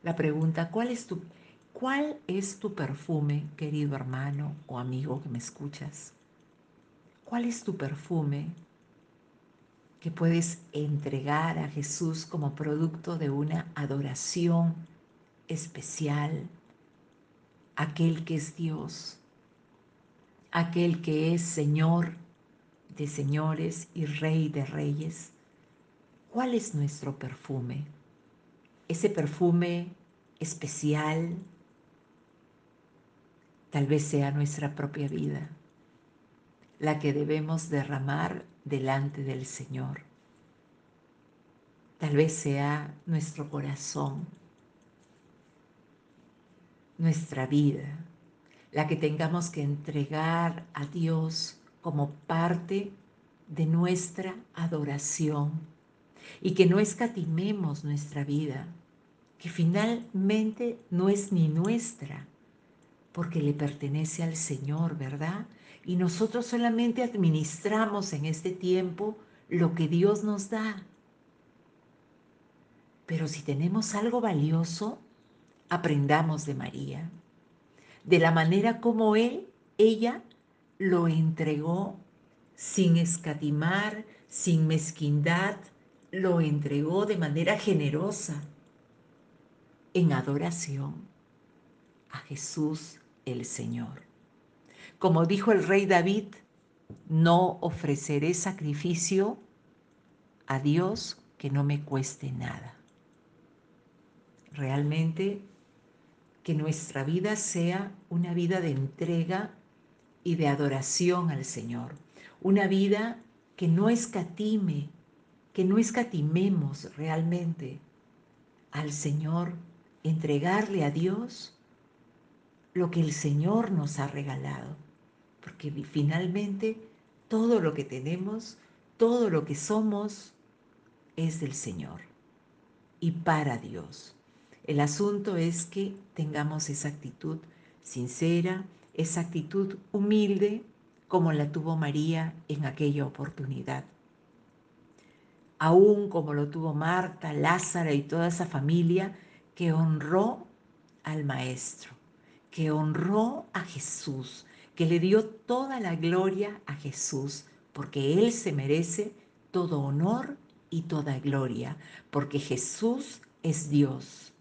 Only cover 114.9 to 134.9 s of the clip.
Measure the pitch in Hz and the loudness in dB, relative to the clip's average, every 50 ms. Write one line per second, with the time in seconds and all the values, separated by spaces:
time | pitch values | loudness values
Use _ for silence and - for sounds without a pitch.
114.9 | - - _ _ _ _ _ _ _ _ _ _ _ - 185 185 196 220 226 - | -12 -20 _ _ _ _ _ _ _ _ _ _ _ 0 2 4 6 4 4 4
115.9 | - 247 240 233 - 165 147 151 160 175 190 202 190 170 147 139 135 - - - | 2 0 -2 0 0 0 0 2 2 4 4 4 4 2 0 -2 -4 -8 -12 -14
116.9 | - 143 151 160 160 160 165 170 170 180 175 165 160 - 151 127 - - - - | -10 -6 -4 -2 -2 0 0 0 0 0 -2 -4 -4 -4 -8 -10 -12 -14 -18 -20
117.9 | _ _ _ _ _ _ _ _ _ _ _ _ _ _ _ _ - 143 156 147 | _ _ _ _ _ _ _ _ _ _ _ _ _ _ _ _ -8 -6 -6 -4
118.9 | 147 - - 151 143 151 156 151 160 170 175 170 175 - - - - - _ _ | -6 -4 -2 -2 -2 0 0 0 0 0 0 -2 -6 -10 -14 -18 -20 -20 _ _
119.9 | _ _ _ 156 160 156 160 147 147 143 143 175 185 208 214 202 196 185 151 143 | _ _ _ 0 0 0 2 2 2 2 2 2 2 2 0 0 0 0 0 2
120.9 | 147 156 165 185 196 214 240 247 - - - - _ _ _ _ _ _ _ _ | 0 0 0 0 0 -2 -4 -8 -10 -14 -18 -18 _ _ _ _ _ _ _ _
121.9 | _ _ _ _ _ _ _ _ _ _ _ _ _ _ _ _ _ 185 180 165 | _ _ _ _ _ _ _ _ _ _ _ _ _ _ _ _ _ 0 0 0
122.9 | 170 170 160 151 147 - - 151 143 147 156 180 208 226 233 214 196 160 147 147 | 2 2 2 2 0 -2 0 2 2 2 2 4 2 2 2 2 0 0 0 -2
123.9 | 151 - 139 139 - 143 139 143 131 135 135 139 139 127 120 131 156 - - - | -4 -4 -4 -4 -4 -6 -6 -6 -6 -6 -6 -6 -8 -8 -10 -12 -14 -14 -16 -20
124.9 | _ _ _ _ _ _ _ _ _ _ - - - - - 147 143 143 147 - | _ _ _ _ _ _ _ _ _ _ -20 -20 -18 -10 -10 -8 -8 -8 -10 -4
125.9 | - 151 143 147 160 170 185 180 180 202 208 196 196 196 220 220 220 - - - | 0 2 2 2 2 2 0 0 0 0 -2 -2 -2 -2 -2 -2 -2 -4 -12 -20
126.9 | - _ _ _ _ _ _ _ - 220 226 233 240 214 170 156 147 151 135 - | -20 _ _ _ _ _ _ _ 0 2 4 6 4 4 4 2 0 0 -6 -6
127.9 | 131 131 131 147 170 180 185 202 214 226 220 - - - _ _ _ _ _ _ | -6 -6 -4 -4 -4 -2 -2 -4 -4 -6 -8 -12 -18 -20 _ _ _ _ _ _
128.9 | _ _ 233 226 240 247 233 208 170 156 151 156 147 143 - - 214 220 220 214 | _ _ 4 4 6 4 2 4 2 2 0 0 -6 -6 -2 0 0 2 2 2
129.9 | 208 202 208 208 208 - - - _ _ _ _ _ _ _ _ _ _ _ _ | 0 0 -2 -4 -8 -10 -18 -20 _ _ _ _ _ _ _ _ _ _ _ _
130.9 | _ _ _ _ _ - 165 165 156 - 156 131 - - - 113 92 82 73 65 | _ _ _ _ _ -2 -2 -2 -2 -2 -6 -6 -6 -6 -8 -8 -8 -8 -8 -10
131.9 | 78 87 - - - _ _ _ _ _ _ _ _ _ _ _ _ _ _ _ | -12 -14 -16 -20 -20 _ _ _ _ _ _ _ _ _ _ _ _ _ _ _
132.9 | _ _ - 165 170 170 - 180 160 151 151 143 120 117 - 107 110 90 76 - | _ _ -2 -2 0 0 2 2 2 2 2 0 -2 -2 -6 -10 -12 -12 -12 -14
133.9 | - - - - - _ _ _ _ _ _ _ - _ _ - 151 143 147 147 | -16 -20 -20 -20 -20 _ _ _ _ _ _ _ -20 _ _ -2 2 2 2 2